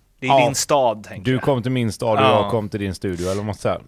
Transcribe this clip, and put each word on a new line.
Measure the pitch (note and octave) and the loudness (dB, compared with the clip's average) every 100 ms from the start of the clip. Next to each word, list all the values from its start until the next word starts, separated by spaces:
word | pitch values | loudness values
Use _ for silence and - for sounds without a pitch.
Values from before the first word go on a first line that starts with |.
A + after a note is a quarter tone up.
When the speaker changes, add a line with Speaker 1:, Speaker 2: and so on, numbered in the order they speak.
| _ _ | _ _
Speaker 1:
Det | C3 | 2
är | |
Speaker 2:
Ja. | C3+ A#2+ | 4 4
Speaker 1:
din | C3 | 0
stad, | - D3 B2 G#2+ | 0 2 2 0
tänker | G2+ G2+ G2+ | -8 -6 -2
Speaker 2:
Du | |
Speaker 1:
jag. | C3 | 0
Speaker 2:
kom | - B2+ | 2 0
till | B2 | 0
min | C3 A#2 | -2 -2
stad | - A#2 A2 | -2 0 2
och | C3 | 4
Speaker 1:
Ja. | A2+ | 4
Speaker 2:
jag | G2+ | 2
kom | A2 G#2 | -2 -2
till | G#2+ | -4
din | G2 F2+ | -4 -4
studio, | G2+ F2 F2+ | -4 -4 -4
eller | G2 | -4
vad | G#2+ | -6
man | G2 | -4
ska | |
säga. | A2+ F2 | -4 -4